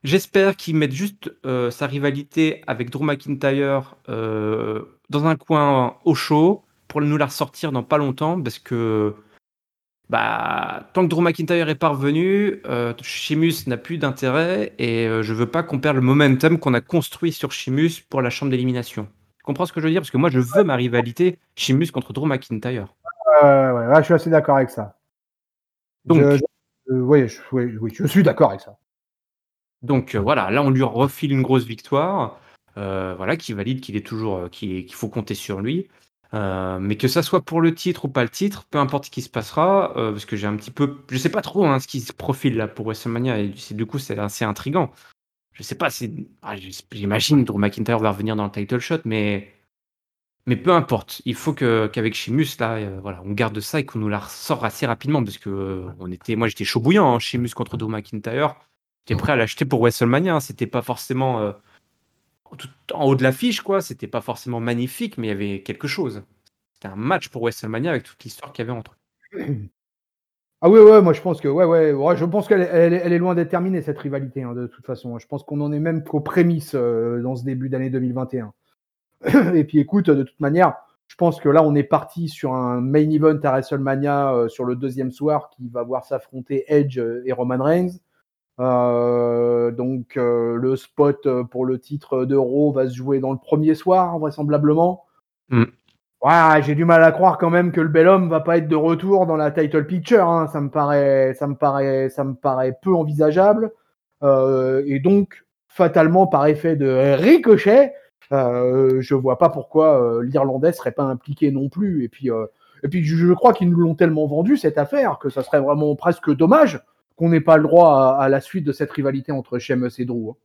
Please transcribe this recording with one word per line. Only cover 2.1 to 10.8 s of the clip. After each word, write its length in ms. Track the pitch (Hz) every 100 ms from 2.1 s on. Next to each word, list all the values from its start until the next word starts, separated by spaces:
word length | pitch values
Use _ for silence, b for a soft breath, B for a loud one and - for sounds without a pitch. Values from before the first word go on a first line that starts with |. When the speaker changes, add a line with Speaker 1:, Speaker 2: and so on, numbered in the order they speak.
| 139 147 - 156 151 -
Speaker 1:
avec 240 | 120 120
Drew 140 | 127
McIntyre, 920 | 151 143 143 139 139 139 139 135 135 - -
euh, 760 | 113 110 110 107 110 110 107 - _ _
dans 160 | 147 160
un 100 | 151
coin 600 | - 156 147 135 123 -
au 100 | 170
chaud 500 | 147 - 151 165 208 _ _ _
pour 140 | 151
nous 160 | 147 151
la 100 | 139
ressortir 460 | - 143 - 160
dans 100 | 131
pas 160 | 123 151
longtemps 420 | 143 131 156 180
parce 180 | 123 -
que 560 | - 120 113 107 107 104 b b _ _ _ _ _ _ _
bah, 800 | 110 110 110 113 82 - -